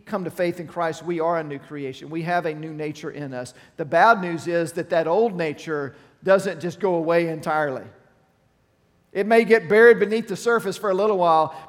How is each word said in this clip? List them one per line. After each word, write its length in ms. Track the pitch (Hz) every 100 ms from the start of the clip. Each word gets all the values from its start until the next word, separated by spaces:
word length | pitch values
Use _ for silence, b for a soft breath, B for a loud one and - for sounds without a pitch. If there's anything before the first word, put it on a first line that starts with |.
| -
come 180 | 220
to 60 | 170
faith 300 | - 175 175
in 80 | 160
Christ, 360 | 175 160 156
we 160 | 156 170
are 180 | 160 170
a 60 |
new 140 | 151 143
creation. 540 | 143 147 139 139 143
We 100 | 165
have 220 | 165 175 165
a 80 |
new 200 | 151 156
nature 360 | 151 151 156 160
in 240 | - 143
us. 220 | 127 123 - B -
The 80 | 151
bad 360 | 165 214 226
news 260 | 180 165 170
is 260 | 170 160
that 180 | - 160
that 160 | 170 160
old 280 | 185 226 180
nature 600 | 160 143 - 151 139 B B B
doesn't 360 | 185 190 196 160
just 200 | 175 165
go 140 | 196 170
away 340 | 160 170 170
entirely. 560 | 156 160 156 147 127 107 - _ _ _ _ _ _ _ _ _ _ _
It 120 | 185 202
may 200 | 226 214
get 220 | 226 165
buried 320 | 208 233 202
beneath 280 | 202 220 226
the 80 | 180
surface 420 | 233 233 196 -
for 140 | 208
a 20 |
little 240 | 185 214 196
while, 380 | 170 160 156 B